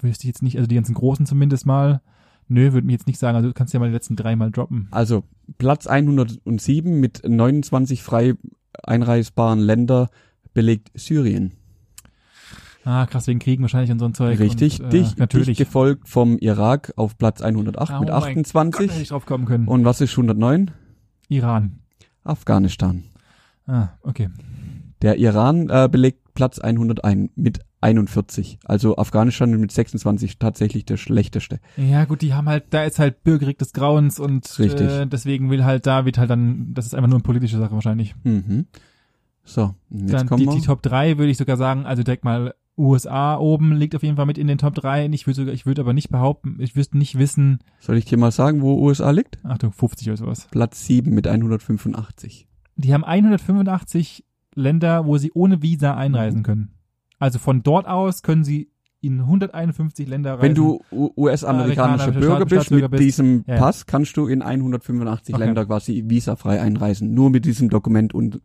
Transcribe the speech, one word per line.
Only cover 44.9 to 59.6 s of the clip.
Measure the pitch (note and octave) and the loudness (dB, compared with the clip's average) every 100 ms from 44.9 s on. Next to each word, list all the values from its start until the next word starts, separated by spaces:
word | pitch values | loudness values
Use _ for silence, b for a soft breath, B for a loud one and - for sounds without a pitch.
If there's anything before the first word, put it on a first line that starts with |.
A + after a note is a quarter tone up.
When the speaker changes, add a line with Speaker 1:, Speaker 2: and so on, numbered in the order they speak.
| C#3+ D3 | -2 -2
Speaker 1:
Ich | D3+ - | -4 -4
würde | C3+ | -4
sogar, | C3+ | -4
ich | C3 C3 | -6 -4
würde | C3+ | -2
aber | B2 | 0
nicht | C3 - | -2 -2
behaupten, | B2+ C3 D3 C#3 - | 0 0 -2 -8 -8
ich | B2 C#3 | -6 -2
wüsste | C#3+ C#3+ | 0 0
nicht | C#3+ C3 | 0 0
wissen. | C#3 - C#3 C3 _ _ | 0 2 2 2 _ _
Speaker 2:
Soll | - A#2 | -2 -2
ich | A2+ | 0
dir | A#2+ | 2
mal | A#2 | 2
sagen, | A2+ C3+ D3+ | 2 0 2
wo | C3+ C#3+ | 2 2
U | C#3+ | 2
S | C#3 | 2
A | - | 2
liegt? | D3+ C4 - - | 2 0 -6 -8
Speaker 1:
Achtung, | B2+ A#2 | -4 -4
fünfzig | - A#2+ - A2 | -2 -4 -4 -8
oder | G#2+ | -6
sowas. | A#2 A#2 - | -8 -10 -6
Speaker 2:
Platz | - A#2 - - | -2 -2 -4 0
sieben | B2 B2+ | 2 2
mit | G#2+ G2+ | 0 0
einhundertfünfundachtzig. | A2 A2+ A2 - G#2+ - - G#2+ - G2+ - _ _ _ - | 0 0 -2 -2 -4 -4 -8 -10 -14 -20 -20 _ _ _ -4
Speaker 1:
Die | C3 | 0
haben | C#3+ D#3+ | 0 0
einhundertfünfundachtzig | F3 G#3+ G3+ - G3 G3 F#3+ - E3+ E3 - _ _ _ - | 2 2 2 0 0 0 -2 -4 -4 -4 -8 _ _ _ -4
Länder, | C3+ D#3+ E3 E3 D#3 | 0 0 2 0 2
wo | D3 | 0
sie | D3 | 0
ohne | E3 F#3+ F#3 | 2 2 2
Visa | D#3+ E3 C#3+ C#3 | 0 0 -2 -2
einreisen | C#3 B2 A2 G#2+ | -2 0 0 -2
Speaker 2:
Mhm. | |
Speaker 1:
können. | A2 G#2+ G#2 _ _ _ _ - | -2 -2 -4 _ _ _ _ -4
Also | C#3 B2 | -4 -2
von | - C3 | 0 0
dort | B2+ E3 F3+ | 2 0 0
aus | F3+ F#3+ F3+ | -2 -2 -4
können | - D#3+ | 0 0
sie | C#3+ D3 D3 _ _ _ | 0 -4 -6 _ _ _
in | C#3+ C3 B2+ | -6 -2 0
hunderteinundfünfzig | F#3+ F#3+ - | 0 0 -4